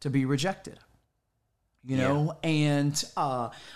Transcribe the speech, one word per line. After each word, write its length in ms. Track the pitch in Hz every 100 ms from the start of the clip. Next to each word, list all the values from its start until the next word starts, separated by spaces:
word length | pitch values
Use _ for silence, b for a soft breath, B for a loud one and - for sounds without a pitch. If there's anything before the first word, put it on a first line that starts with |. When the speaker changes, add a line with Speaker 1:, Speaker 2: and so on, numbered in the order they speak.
Speaker 1:
to 80 | 143
be 140 | 135
rejected. 540 | 131 139 180 - - - _ _ _ _ _ _ _ _ _ _
You 120 | 123 131
Speaker 2:
Yeah. 100 | 131
Speaker 1:
know, 280 | 147 151 -
and, 640 | 165 151 151 143 143 143 - 190
uh, 340 | 147 127 113 B B